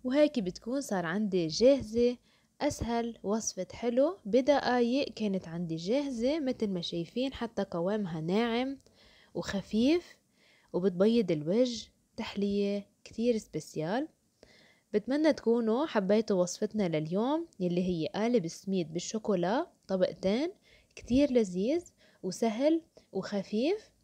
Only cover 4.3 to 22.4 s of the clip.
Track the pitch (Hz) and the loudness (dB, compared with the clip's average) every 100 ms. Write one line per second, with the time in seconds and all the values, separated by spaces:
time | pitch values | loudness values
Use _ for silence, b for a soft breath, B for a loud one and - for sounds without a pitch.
4.3 | 233 269 285 - 247 240 262 - - 214 | 2 4 2 2 2 2 0 -2 -4 -2
5.3 | 190 170 170 175 165 175 262 285 233 247 | -2 -4 -8 -6 -6 -2 -2 -2 -2 -2
6.3 | 320 262 247 220 180 165 170 170 240 269 | 0 -2 -2 -2 -2 -4 -6 -6 -4 -4
7.3 | - 233 - 202 175 175 214 196 160 160 | -4 -8 -4 -4 -2 -2 -2 -4 -4 -2
8.3 | 196 233 233 262 269 _ b b b b | 0 0 0 -2 -6 _ b b b b
9.3 | - - 202 - 214 254 349 - - _ | -8 -4 -6 -2 2 4 2 0 -20 _
10.3 | b b b b 180 190 175 208 233 185 | b b b b -2 0 4 4 4 2
11.3 | 156 151 214 254 226 - _ _ - 220 | 0 0 2 2 -2 -12 _ _ -12 -8
12.3 | 202 202 202 202 202 196 _ - - 233 | -4 -2 0 -2 -4 -8 _ -16 -2 0
13.3 | 220 - 156 - - 156 226 311 _ _ | 0 -2 -10 -8 -6 -4 -4 -4 _ _
14.3 | b b b b b b 208 220 285 311 | b b b b b b -4 0 2 2
15.3 | - 226 233 226 226 311 226 190 214 214 | 2 2 2 2 0 0 -2 2 2 4
16.3 | 190 180 - 214 214 185 156 156 185 247 | 2 2 0 -4 0 0 0 -2 -2 0
17.3 | 311 330 - 180 175 185 175 151 185 226 | -2 -4 -4 -2 0 0 -2 -4 -2 0
18.3 | 247 165 - - 190 156 160 - 220 214 | 0 0 -8 -4 -2 -2 -6 -6 -6 -2
19.3 | 190 170 247 359 _ - 190 180 165 185 | 0 0 0 -4 _ -6 0 0 0 0
20.3 | 220 330 - b b b - - 247 285 | 0 -2 -6 b b b -20 0 2 4
21.3 | 247 208 180 214 339 349 _ b b 185 | 4 2 0 0 0 -4 _ b b -8
22.3 | 185 | -2